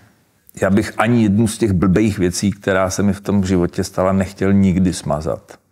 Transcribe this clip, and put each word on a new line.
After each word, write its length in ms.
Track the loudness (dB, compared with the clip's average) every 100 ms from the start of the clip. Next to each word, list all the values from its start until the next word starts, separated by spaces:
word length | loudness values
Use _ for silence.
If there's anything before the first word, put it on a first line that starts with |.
| _ _ _ _ _ -4
Já 80 | 0
bych 240 | 0 0 -2
ani 260 | 0 2
jednu 240 | 2 2 0
z 100 | 0
těch 140 | 0
blbých 480 | 2 2 2 2 0
věcí, 320 | -2 0 -4
která 380 | -2 -2 0 0
se 140 | -2
mi 100 | -2
v 80 | -2
tom 240 | -2 -2 0
životě 380 | 0 0 -4
stala, 280 | -6 -2 0
nechtěl 420 | 0 -2 -2 0
nikdy 400 | 2 2 2 0
smazat. 680 | -2 -4 -4 -4 -8 -10 -20 _